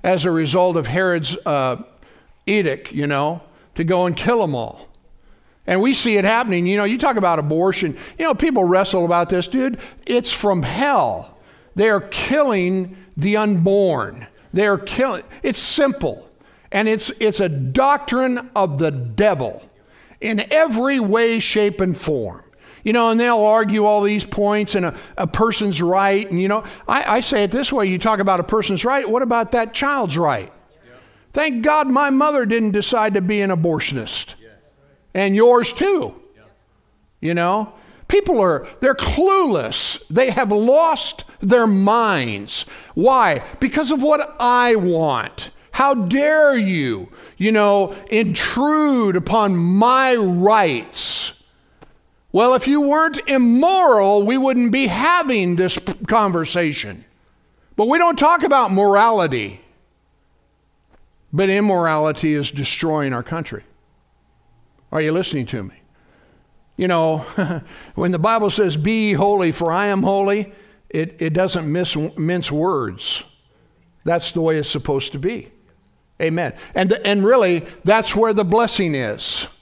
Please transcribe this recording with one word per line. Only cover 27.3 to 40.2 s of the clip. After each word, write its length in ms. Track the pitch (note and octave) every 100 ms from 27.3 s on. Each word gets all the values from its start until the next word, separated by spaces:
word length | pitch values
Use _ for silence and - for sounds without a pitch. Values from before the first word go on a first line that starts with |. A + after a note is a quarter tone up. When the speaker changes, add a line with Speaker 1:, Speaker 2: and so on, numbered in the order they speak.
| B3+
Speaker 1:
it 80 | G3+
this 220 | A#3 C#4
way. 140 | C#4 G3
You 120 | F3+
talk 200 | A3 G#3+
about 200 | G3 F#3
a 40 |
person's 420 | F3 A3 - F#3+ A#3+
right. 220 | C#4 A#3
What 140 | A#3+
about 300 | B3+ A#3 A3+
that 220 | A#3+ A3+
child's 440 | - C#4 C#4+ G#3 D3
right? 320 | D#3+ A#2+ F#2+ - _ _ _
Speaker 2:
Yeah. 80 | - - _ _
Speaker 1:
Thank 280 | - D#4 B3
God 260 | C4 D4+ C#4
my 220 | B3+ C#4+
mother 360 | C4+ D4+ D4 A#3
didn't 260 | A3+ G#3+
decide 440 | G3+ G3+ A#3+ G#3+ G3+
to 60 |
be 200 | F#3 G#3
an 80 | G3
abortionist. 840 | F3+ E3+ D#3 - C3+ G#2+ - - -
Speaker 2:
Yes. 100 | A2 G#2+ _ _ _ _ _
Speaker 1:
And 220 | F3+ G3 G3
yours 380 | A#3+ B3 A#3+
too. 420 | - F#4 F#4+ A2+ - -
Speaker 2:
Yeah. 100 | _ A2 _ _ _ _ _ _ _
Speaker 1:
You 140 | D#3
know, 400 | E3+ F3 G3+ G#3+ - - - -
people 320 | G4+ G4+ C#4+
are, 260 | F#3 D3 - -
they're 160 | C4 C4+
clueless. 1080 | - - F#4 F#4+ E4 F#3 A#2 - - - -
They 220 | E3